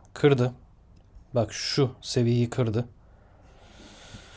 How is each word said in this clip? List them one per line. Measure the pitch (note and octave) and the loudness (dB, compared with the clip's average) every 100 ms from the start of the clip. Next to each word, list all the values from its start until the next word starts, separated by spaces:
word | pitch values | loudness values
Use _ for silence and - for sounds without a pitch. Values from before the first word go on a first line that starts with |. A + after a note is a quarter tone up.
| - | -12
Kırdı. | - D3 C3+ B2 - - - - - - - - | 2 4 4 2 -4 -18 -20 -20 -20 -20 -20 -6
Bak | A#2+ G#2+ | -4 -2
şu | - - - B2+ - | -4 -4 -2 -2 -2
seviyeyi | - C3 A#2+ A#2+ A#2 | -6 0 2 2 0
kırdı. | - A#2 G#2+ A#2+ - - - - - - - - - - - - - - | -2 -2 -2 -6 -12 -20 -20 -20 -20 -20 -20 -20 -20 -20 -20 -20 -20 -20